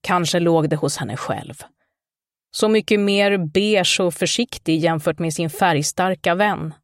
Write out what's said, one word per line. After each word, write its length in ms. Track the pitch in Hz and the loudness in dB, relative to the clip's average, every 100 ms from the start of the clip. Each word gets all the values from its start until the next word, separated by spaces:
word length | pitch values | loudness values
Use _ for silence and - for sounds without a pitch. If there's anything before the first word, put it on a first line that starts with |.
Kanske 360 | - 180 165 175 | 0 0 0 0
låg 300 | 170 165 151 | 2 2 2
det 60 | |
hos 220 | 151 143 - | 0 -2 -4
henne 200 | 117 117 | -8 -8
själv. 360 | - 104 - - - _ _ _ _ _ _ _ _ | -6 -8 -8 -18 -20 _ _ _ _ _ _ _ _
Så 160 | - 214 | 0 2
mycket 320 | 220 - 208 | 2 2 2
mer 380 | 202 202 202 202 | 2 2 2 2
beige 640 | 160 185 208 208 175 - | 0 0 2 2 2 0
och 140 | 180 | 0
försiktig 680 | - 170 - 240 - - 160 | 0 -2 0 -4 -4 -2 0
jämfört 400 | 160 165 170 151 | 2 0 -2 -2
med 140 | 165 | -4
sin 160 | 151 165 | -4 -6
färgstarka 840 | - 185 151 147 - 185 185 175 | 0 2 2 0 -2 -2 0 -2
vän. 380 | 175 208 165 156 - | 2 0 0 -8 -12